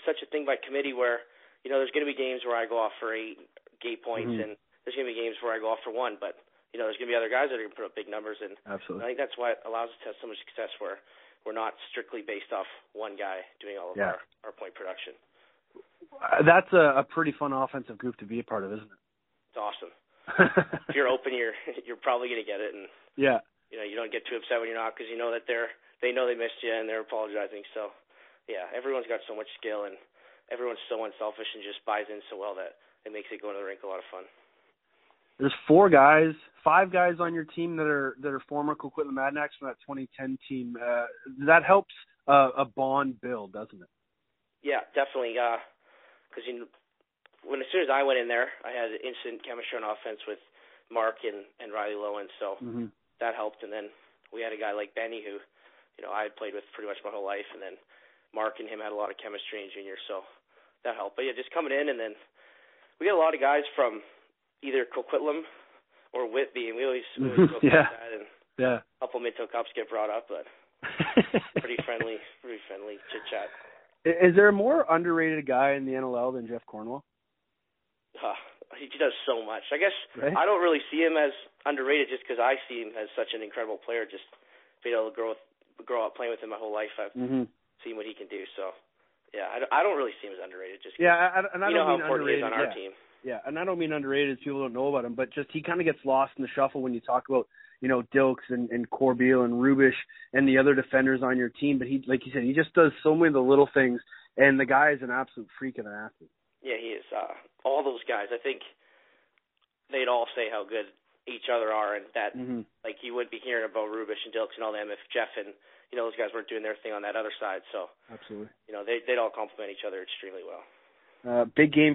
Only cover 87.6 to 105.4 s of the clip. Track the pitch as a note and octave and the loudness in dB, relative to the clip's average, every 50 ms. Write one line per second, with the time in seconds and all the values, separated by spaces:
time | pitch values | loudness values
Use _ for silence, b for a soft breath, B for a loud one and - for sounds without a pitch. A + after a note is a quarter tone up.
87.6 | _ _ _ _ - A2+ A2 G#2+ G#2 A2 G2+ - G2+ F2 G#2+ G2 F#2 - - G2+ | _ _ _ _ -14 -12 -10 -8 -10 -10 -12 -14 -14 -12 -10 -12 -12 -12 -10 -10
88.6 | F#2+ F#2 - - _ _ _ _ _ _ _ _ _ _ - G#2 F#2+ F#2 G#2+ B2 | -10 -10 -10 -14 _ _ _ _ _ _ _ _ _ _ -10 -8 -8 -6 -6 -6
89.6 | C3+ - - D3 F3+ G#3 E3+ C#3+ C3 A2 - - - G2+ F#2+ F2+ F2+ F#2+ F#2 F#2 | -2 2 2 4 4 4 2 0 -2 -2 -4 -8 -14 -14 -12 -14 -14 -14 -14 -14
90.6 | F#2+ F#2 G2 - - F#2+ - - F3 F3 E3+ E3+ F3+ F3+ F3+ F#3+ F#3+ G3 F#3 F3+ | -14 -14 -14 -16 -18 -16 -2 4 6 6 8 8 6 4 4 2 0 0 -2 -2
91.6 | G3 G3+ - E3+ D#3 D3+ C#3 C3 - - C3+ - D3 C#3+ - C#3+ B2 A2 A2+ A2+ | 0 2 4 4 4 4 2 2 2 2 0 2 2 2 2 2 2 0 0 0
92.6 | A#2 A2 G2+ G#2+ G2 F#2+ - - _ _ _ _ - C3 A#2 G#2 - C3+ D3+ D#3+ | 0 0 -2 -8 -10 -12 -14 -18 _ _ _ _ -8 -8 -8 -6 -6 -6 -6 -4
93.6 | F3+ F#3+ F3+ E3+ E3 D#3 D#3 D3 C#3 C3+ C#3 C#3+ C#3+ C#3 C3 - - D3 C#3 C#3 | -2 -2 0 0 0 0 0 -2 0 2 2 2 2 2 0 -2 -4 -4 -2 -2
94.6 | C3+ B2 A#2 B2+ C3+ C#3+ C#3+ C3 A#2+ A#2+ A#2 B2+ C3 - - D3 C3+ - - D#3 | -2 -2 -2 0 0 2 2 0 0 -2 -2 -2 -2 -2 -2 -6 -6 -4 -6 -6
95.6 | D#3 E3+ E3+ F3+ E3 D#3+ C#3+ - - C3+ C3 C3+ C3+ - - - C3 A#2 - C#3+ | -2 -2 0 2 2 2 0 2 0 2 4 4 4 2 0 -6 -8 -4 2 2
96.6 | C3+ C3+ - C#3 C3 B2+ A#2+ A2+ - - B2 B2+ - - C3+ B2 - b b b | 2 2 2 -2 -2 -2 -4 -4 -2 0 0 0 2 2 2 2 2 b b b
97.6 | b b b b B2+ B2+ C3 B2 A#2 - - C3+ C3+ C3 B2 - - - B2+ B2 | b b b b 0 2 2 2 0 2 4 6 6 6 4 0 -4 -4 -2 -2
98.6 | A#2+ A2 A#2 A#2+ A2+ - - - C3+ B2+ B2+ B2 B2+ B2+ C3 B2+ B2 A#2 A#2+ A#2+ | -2 -2 -2 -2 -2 -4 0 2 4 4 6 6 6 6 8 6 6 4 4 4
99.6 | B2+ C3+ C#3 C3 C3 B2+ B2 - - B B B B B - C3+ C#3 C3+ C3 C3 | 6 6 8 8 8 6 6 2 -4 B B B B B 2 4 6 8 8 8
100.6 | C3+ C#3+ C#3 C3+ B2+ - - C3 C3 C3+ C3+ B2 C3 B2+ B2+ B2+ B2 A#2 - - | 8 8 6 6 2 4 4 4 6 4 4 2 2 2 2 2 2 0 0 0
101.6 | C#3+ C#3+ C#3 C3 B2 B2 C3+ C3+ - B2 C3+ A#2+ - B2+ C3+ C#3 A#2+ C3 C#3 D#3+ | 2 2 2 2 0 0 -2 -2 0 0 0 0 -2 -4 -4 -2 0 2 2 2
102.6 | D#3 - - F3 E3 C#3+ - - - D#3 D#3 E3 E3+ D#3+ C#3+ C3+ B2+ B2+ C#3 C#3+ | 2 4 6 6 6 6 6 4 4 4 6 6 6 6 6 6 6 8 8 8
103.6 | C#3+ - - C#3+ C3 B2 B2 A#2+ - B B B B B _ - C#3 C#3 C3+ C3+ | 8 8 6 4 4 4 2 -2 -6 B B B B B _ 6 8 8 8 6
104.6 | C3+ B2 C3+ C#3 D3+ D3+ D3 B2+ C3 A#2+ B2 C3 B2+ - _ B2 | 4 4 6 6 6 6 4 2 -2 -4 -2 -2 -4 -4 _ -14